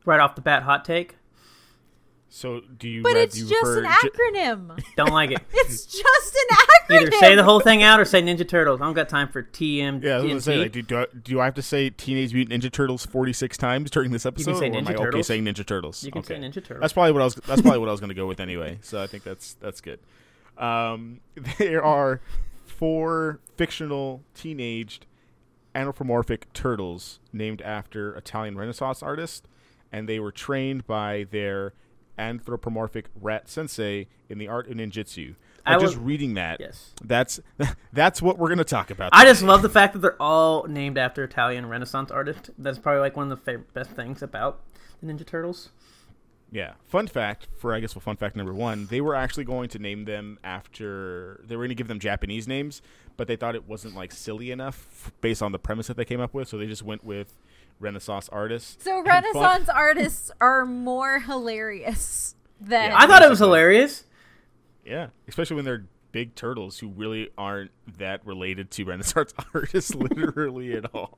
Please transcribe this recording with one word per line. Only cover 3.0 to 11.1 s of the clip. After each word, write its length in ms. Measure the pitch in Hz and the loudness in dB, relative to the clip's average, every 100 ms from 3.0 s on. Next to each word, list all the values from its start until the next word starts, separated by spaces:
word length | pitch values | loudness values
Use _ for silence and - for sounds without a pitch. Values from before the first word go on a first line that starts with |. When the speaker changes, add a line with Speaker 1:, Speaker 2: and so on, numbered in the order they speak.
Speaker 3:
But 100 | 480 | 2
Speaker 2:
re-, 80 | 466 | 4
Speaker 3:
it's 140 | 453 - | 4 0
Speaker 2:
do 60 | |
you 60 | - | 0
Speaker 3:
just 160 | 440 | 2
Speaker 2:
refer 200 | 480 466 359 | 2 2 4
Speaker 3:
an 60 | 370 | 4
Speaker 2:
ju- 80 | 415 | 4
Speaker 3:
acronym. 760 | 440 480 403 285 208 175 165 - | 2 0 2 -2 -4 -8 -14 -6
Speaker 1:
<laughs> 60 | - | 0
Don't 140 | 147 | 4
like 180 | 156 147 | 4 2
it. 100 | 131 - | 0 0
Speaker 3:
<laughs> 80 | |
It's 320 | 453 508 123 - | 2 2 0 -10
just 500 | 392 440 523 508 539 | 0 4 4 4 0
an 220 | 494 427 | 4 6
acronym. 440 | 494 659 - 640 | 10 10 10 6
Speaker 1:
Either 80 | - | 6
say 240 | 415 190 202 | 8 10 10
the 80 | |
whole 160 | 190 208 | 10 8
thing 240 | 226 220 | 8 8
out 160 | 214 220 | 10 8
or 60 | 196 | 8
say 180 | 190 | 4
Ninja 240 | 170 175 175 | 4 0 0
Turtles. 340 | 175 151 127 | 2 4 2
I 40 | 147 | 0
don't 100 | 160 | -2
got 120 | 151 | 0
time 200 | 147 143 | -2 -2
for 160 | 135 | -6
T 360 | 113 - 156 143 | -10 -6 -2 -2
M, 200 | 143 139 | -2 -2
Speaker 2:
Yeah, 120 | 143 127 | -2 0
I 60 | |
was 40 | 139 | 0
gonna 140 | 139 | -2
say, 140 | 127 147 | 0 0
Speaker 1:
T 60 | |
N 0 | |
T. 0 | |
Speaker 2:
like, 80 | 175 | 0
do, 100 | 123 | -4
do 160 | 113 120 | -4 -4
I, 80 | 127 | -4